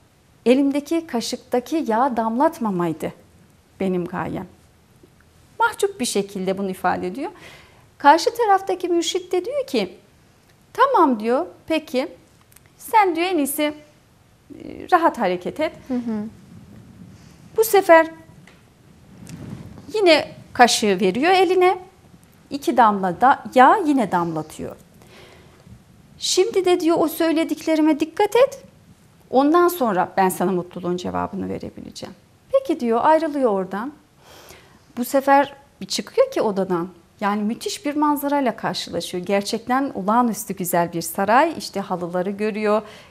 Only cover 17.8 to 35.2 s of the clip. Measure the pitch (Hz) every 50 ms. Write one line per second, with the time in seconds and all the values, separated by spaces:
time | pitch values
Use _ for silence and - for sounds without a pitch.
17.8 | - - 330 320 320 320 - - - - - - - - - _ _ _ _ _
18.8 | _ - - _ - - - - - - - - - - - - - - - -
19.8 | - - - 427 415 349 311 277 - - - - - - - - 247 226 - -
20.8 | - 208 190 180 220 190 185 233 285 349 381 370 381 339 370 370 359 359 403 370
21.8 | - - - _ - - - - - _ _ _ _ _ - 277 - 339 269 247
22.8 | 240 214 208 196 190 185 170 180 240 262 277 - - 208 - 254 254 285 370 440
23.8 | 359 294 294 269 220 180 - 175 170 170 160 160 151 - - - 170 - - -
24.8 | - _ _ - - - - - - - - - - - - - _ - - -
25.8 | _ _ _ - _ _ - - - - - 359 381 453 453 392 370 370 359 349
26.8 | 320 320 339 - 339 302 320 - 339 320 320 311 330 320 311 - - 320 320 311
27.8 | 302 311 311 269 320 320 - - 427 415 - 480 523 539 - - - - - -
28.8 | - - - _ _ _ _ _ _ _ - 247 277 294 320 349 349 349 359 -
29.8 | 262 226 190 175 175 - - - 190 185 180 - 185 180 190 175 175 180 - 180
30.8 | 180 175 180 180 180 185 180 175 180 180 - 190 190 185 190 185 - - - -
31.8 | - - - - - - 190 - _ _ _ _ _ _ - 539 539 - 330 330
32.8 | 247 233 226 233 - 302 311 320 320 320 285 285 262 233 202 196 190 180 196 196
33.8 | 226 294 302 - _ _ _ _ _ - - - - - - - - _ - _
34.8 | _ _ _ 240 247 - - 269